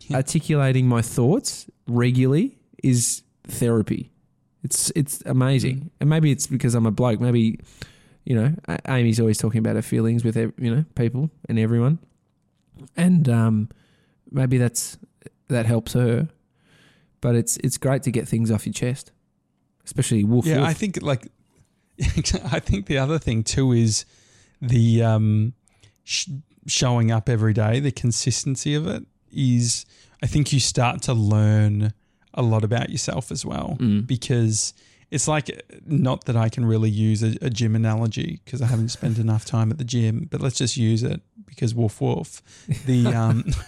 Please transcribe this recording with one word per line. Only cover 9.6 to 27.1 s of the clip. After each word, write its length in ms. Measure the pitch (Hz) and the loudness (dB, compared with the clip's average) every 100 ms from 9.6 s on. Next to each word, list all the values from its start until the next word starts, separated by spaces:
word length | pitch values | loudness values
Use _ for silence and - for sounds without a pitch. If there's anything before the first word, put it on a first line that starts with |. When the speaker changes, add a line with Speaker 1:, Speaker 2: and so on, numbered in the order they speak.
| 110 110 | 0 -2
Speaker 2:
her 60 | |
feelings 420 | 113 120 113 117 | -2 0 0 0
with 140 | 113 113 | 0 0
ev-, 160 | 113 - | -2 -4
you 160 | 120 | -2
know, 120 | 120 160 - | 0 -2 -2
people 340 | 117 123 156 - - | -2 0 -4 -6 -4
and 100 | 113 | 0
everyone. 400 | 110 117 123 165 - _ _ _ _ _ _ - - - | 2 2 2 0 -4 _ _ _ _ _ _ -20 -12 0
And, 320 | 180 175 127 | 2 4 4
um, 400 | 117 113 107 107 - _ _ _ _ _ | 4 4 2 -2 -8 _ _ _ _ _
maybe 260 | 135 131 127 | -2 0 2
that's, 400 | 120 - - - - _ - - - | 0 -2 -8 -12 -20 _ -20 -18 -6
that 160 | 123 113 | -2 0
helps 280 | 117 - | 0 0
her. 360 | 123 123 117 160 - _ _ _ _ _ _ _ _ | 0 2 0 -2 -8 _ _ _ _ _ _ _ _
But 140 | 123 117 | 0 0
it's, 220 | 113 - | 0 -2
it's 200 | 139 - | -4 -4
great 260 | 135 135 | -2 -2
to 80 | - | -2
get 160 | 117 - | -4 -2
things 240 | 113 113 | -2 0
off 140 | 107 - | 0 -2
your 80 | |
chest, 380 | - 123 131 - _ _ _ _ _ _ _ - | -6 -4 -6 -10 _ _ _ _ _ _ _ -8
especially 380 | - - 113 | -4 0 2
woof 220 | 104 120 160 | 2 2 2
Speaker 1:
Yeah, 140 | 143 | 2
Speaker 2:
woof. 80 | 151 | 0
Speaker 1:
I 60 | |
think, 280 | 156 208 - | 0 -4 -6
like, 260 | 147 135 - _ _ _ _ | -4 -4 -6 _ _ _ _
<laughs> 340 | _ _ - - - - 285 - | _ _ -4 -2 -2 -2 -2 -2
I 80 | - | -4
think 280 | - 196 196 | -2 -4 -2
the 100 | 139 | -2
other 200 | 135 160 | 0 -2
thing 240 | - 113 | -2 -2
too 280 | 107 - 131 | -2 0 2
is 340 | 120 113 104 - _ _ _ _ _ | 4 2 0 -6 _ _ _ _ _
the, 420 | 123 120 117 113 | 0 4 4 4
um, 500 | 113 110 110 107 110 - _ _ _ _ | 4 2 2 2 0 -4 _ _ _ _
sh-, 260 | - - - 139 - _ - | -8 -6 -6 -10 -14 _ -6
showing 440 | - 127 120 113 | 0 2 4 4